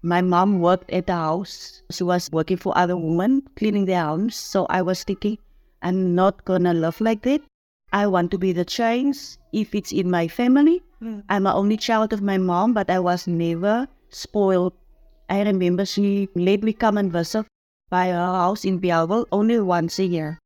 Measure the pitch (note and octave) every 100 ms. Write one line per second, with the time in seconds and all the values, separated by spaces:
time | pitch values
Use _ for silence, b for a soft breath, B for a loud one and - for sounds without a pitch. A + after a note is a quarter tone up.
0 | E3+ F3 F3+ F3 G3 G3 E3+ F#3 - F#3
1 | F#3 F3 D#3 E3 F#3+ - - - - -
2 | F3 F3+ - D#3+ D#3 F3+ F#3+ - F3+ F3+
3 | D#3+ E3+ G3+ C4+ C#4 - G#3+ G3+ F#3+ F3+
4 | D#3 D#3 A3 - - G3 F3 F#3 F3+ F#3
5 | - G3 G#3 A3 _ _ _ _ F3 F3+
6 | F#3 F3 F#3+ G3 - F#3 F3 E3+ D#3+ E3
7 | A3 A3 B3 D4 - _ _ _ _ G3
8 | G3+ F#3 F3 F#3+ F#3 F3 F3 - A3+ A#3+
9 | C4+ C#4 - - _ A3 G#3 G#3 - -
10 | F3+ F3+ E3 - B3 C4 D4 F4 _ _
11 | A3+ G#3+ - G3+ G3 - G3+ G#3+ - A3+
12 | G#3+ G#3+ G3+ G3 F#3 F3 G#3+ A3 F#3+ F#3
13 | F3+ F3 - E3+ E3+ E3 G3 A3+ C4+ _
14 | _ - - G#3 G3 F#3 F3+ - _ _
15 | - _ _ G3 G#3 F#3+ F3+ F3+ G3 -
16 | G3+ G3+ G3 F3 F3+ G3+ A3 A3 A3+ G#3
17 | G3+ E3+ E3 G#3+ G#3+ _ _ _ _ F3+
18 | F3+ F3 F3+ F#3 F3 G#3 F#3+ F#3 F3+ E3
19 | E3 G#3+ A#3 G3+ A3 A#3 F#3+ F3 E3+ -
20 | F#3+ E3+ D#3 D#3+